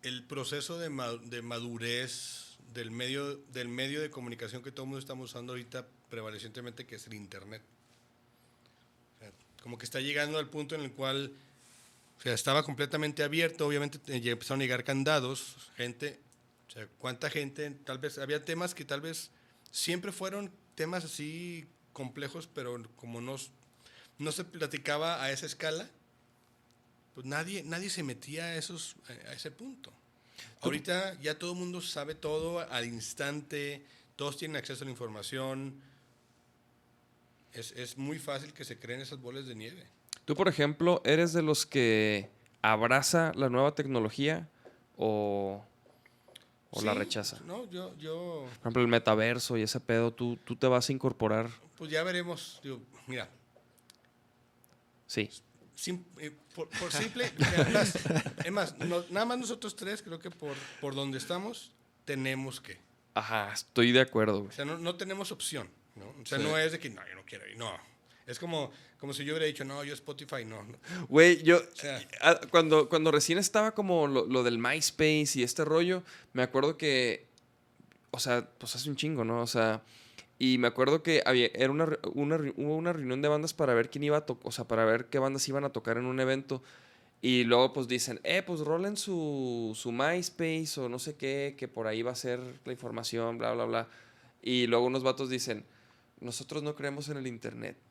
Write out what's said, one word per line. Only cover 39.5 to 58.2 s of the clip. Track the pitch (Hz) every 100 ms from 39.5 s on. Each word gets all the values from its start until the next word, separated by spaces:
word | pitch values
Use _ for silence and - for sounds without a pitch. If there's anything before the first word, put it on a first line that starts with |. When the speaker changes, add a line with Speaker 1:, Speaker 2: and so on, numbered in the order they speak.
Speaker 1:
nieve. | 113 110 180 - _ _ - -
Speaker 2:
Tú, | 151
por | 190
ejemplo, | 160 147 151 170 180 -
¿eres | 151 170
de | 165
los | 156 151 -
que | 135 120 110 107 104 101 _ _ _
abraza | 110 110 117 131 139 170 165 117
la | 135
nueva | 123 139 147
tecnología | 143 131 107 - 143 160 165 _ - - _ -
o, | 110 107 104 101 98 98 113 _ _ _ _ _ _ - _ _ _
o | -
la | 107
Speaker 1:
Sí, | 101
Speaker 2:
rechaza? | 104 - 104 - -
Speaker 1:
no, | 190 240
yo, | 180 185 165
yo | 156 165 175 165 131 120
Speaker 2:
Por |
ejemplo, | 120 120
el | 120
metaverso | 117 113 110 113 120 - 120
y |
ese | 107 123
pedo, | - 113 117
¿tú, | 117 120 117 -
tú | 120
te | 131
vas | 127 123
a |
incorporar? | 131 131 - 110 107 117 117 - _
Speaker 1:
Pues | 156
ya | 156
veremos. | 175 180 175 165 - -
Digo, | 139 127 113 - -
mira. | 127 101 - _ _ _ _ _ - _ _ _ _ _ _ _ _ _ _ _
Speaker 2:
Sí. | - 104 - _ _ - -
Speaker 1:
Sim-, | - 180 175 -
eh, | 151 151 _ -
por, | 160
por | - 175
simple, | - 220 247 247
<laughs> | -
mira, | 151 170 147
más, | 214 208 - 151 156